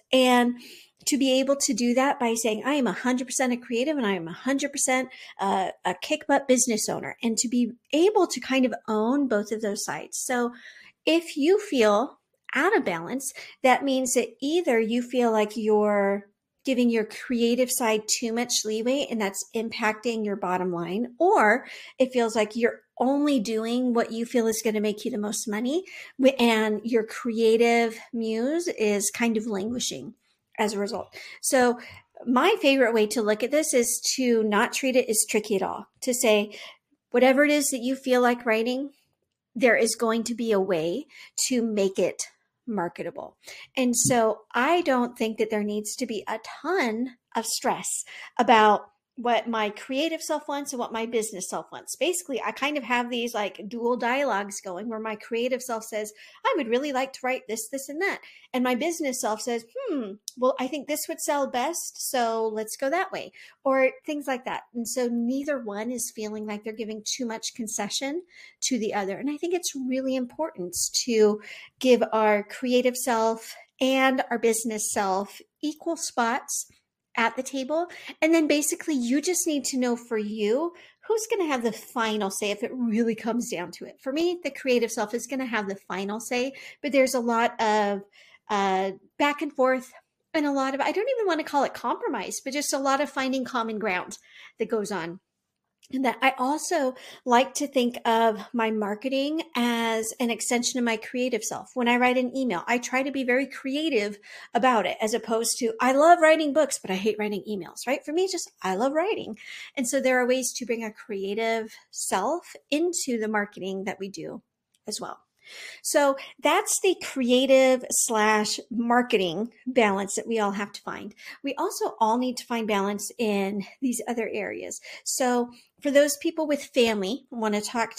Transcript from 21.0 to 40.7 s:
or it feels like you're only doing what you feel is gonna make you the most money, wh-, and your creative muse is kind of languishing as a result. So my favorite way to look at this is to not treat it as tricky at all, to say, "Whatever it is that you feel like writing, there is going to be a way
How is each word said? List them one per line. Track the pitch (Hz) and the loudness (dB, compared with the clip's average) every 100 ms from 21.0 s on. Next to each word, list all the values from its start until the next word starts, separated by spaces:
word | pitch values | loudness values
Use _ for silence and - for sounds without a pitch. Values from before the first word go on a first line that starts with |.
| 247 - | -4 2
or | 349 403 214 233 - - - - | 4 6 6 4 0 -14 -14 0
it | 254 | 2
feels | 254 226 | 2 2
like | 226 214 233 | 2 0 2
you're | 226 - _ - | 0 0 _ -2
only | 240 285 294 269 | 0 2 4 2
doing | 208 220 226 240 254 | 2 -2 0 0 2
what | 233 - | 0 0
you | 226 | -4
feel | 233 247 226 | -2 0 2
is | 220 | 0
gonna | 233 214 | 0 0
make | 214 208 | 0 -2
you | 233 | -4
the | 240 | -4
most | 208 - - | -4 -4 -4
money, | 208 247 320 381 - - - | -4 -2 -2 -4 -12 -14 2
wh-, | 254 262 | 4 6
and | 233 220 220 214 | 4 4 2 0
your | 226 233 | 0 0
creative | 220 - 240 220 226 226 233 233 233 226 - | 0 -4 -4 2 4 6 6 4 2 -2 -10
muse | 233 226 220 247 330 349 | -6 -2 -2 0 -2 -2
is | - 214 202 190 | 0 0 2 0
kind | - 233 220 | 0 0 0
of | 226 | -2
languishing | 196 214 247 - 139 - - _ _ _ - | -4 -4 -4 -6 -8 -12 -18 _ _ _ -4
as | 214 | -2
a | 202 | -2
result. | 202 226 - - - - | -4 -6 -10 -16 -18 -8
So | - 269 247 240 - - _ - | 0 4 4 2 -6 -20 _ -10
my | 240 240 339 440 | 0 4 4 4
favorite | 294 269 233 | 4 6 6
way | 233 214 | 4 2
to | 240 | 2
look | 208 214 | 0 0
at | 247 | 2
this | 294 311 | 0 2
is | 262 240 - - | 2 2 0 -2
to | - 254 226 | 0 4 4
not | 220 202 233 | 4 2 2
treat | - 269 | 0 2
it | 254 - | 2 2
as | 220 - | 2 2
tricky | 220 214 190 | 0 0 0
at | |
all, | 185 - - _ | 0 -4 -10 _
to | - | -4
say, | 240 233 208 208 - - - _ _ _ | 2 4 4 2 -6 -18 -20 _ _ _
"Whatever | 240 254 262 | 4 6 6
it | 294 | 6
is | 294 285 | 4 2
that | 262 | -2
you | 240 262 | -2 -2
feel | 269 247 | 2 4
like | 247 240 240 | 4 2 0
writing, | 220 226 254 277 - _ _ _ _ _ 233 | 0 0 -2 -6 -12 _ _ _ _ _ 2
there | 247 | 4
is | 214 226 - | 6 4 2
going | 233 226 | 0 0
to | 226 233 | -2 -2
be | 226 | 2
a | 202 | 2
way | 190 | 2